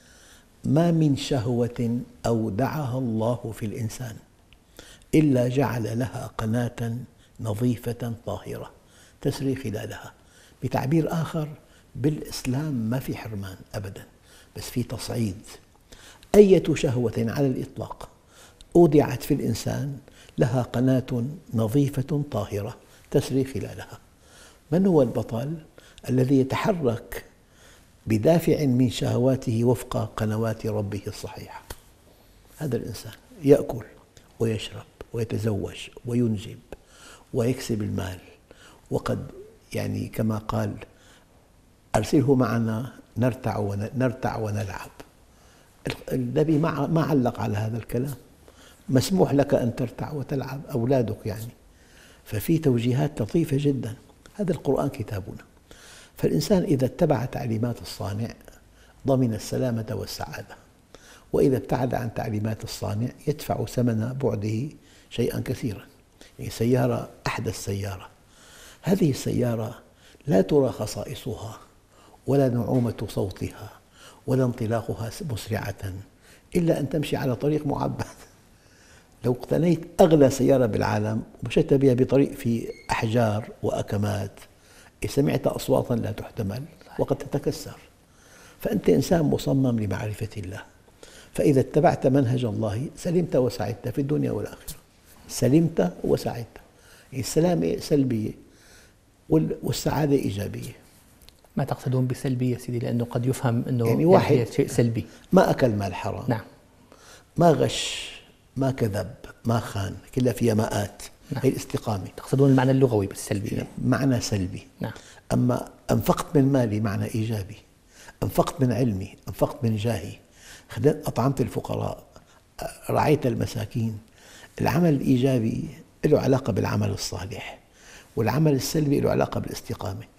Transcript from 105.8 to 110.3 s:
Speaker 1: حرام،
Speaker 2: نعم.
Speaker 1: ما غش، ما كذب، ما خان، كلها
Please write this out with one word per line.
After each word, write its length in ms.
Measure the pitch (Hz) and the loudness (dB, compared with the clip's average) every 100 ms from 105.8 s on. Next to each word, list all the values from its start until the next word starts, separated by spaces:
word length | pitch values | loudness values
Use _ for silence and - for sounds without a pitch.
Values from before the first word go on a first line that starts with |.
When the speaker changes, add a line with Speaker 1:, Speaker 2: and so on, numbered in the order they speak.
| 98 | -4
Speaker 1:
حرام، 300 | 98 104 95 120 | -4 -6 -4 -2
Speaker 2:
نعم. 160 | 110 - - _ _ - - - - _ - | -4 -6 -20 _ _ -20 -20 -20 -20 _ 4
Speaker 1:
ما 140 | 170 | 6
غش، 600 | 135 127 - - - - - - _ _ 127 | 6 2 -2 -6 -8 -10 -14 -20 _ _ -4
ما 140 | 135 | -2
كذب، 440 | 123 113 98 95 - - - | 0 -2 -2 -6 -10 -20 -6
ما 160 | 117 113 | 0 0
خان، 360 | - - 95 92 - | -2 -6 -6 -8 -6
كلها 180 | - 123 | 0 0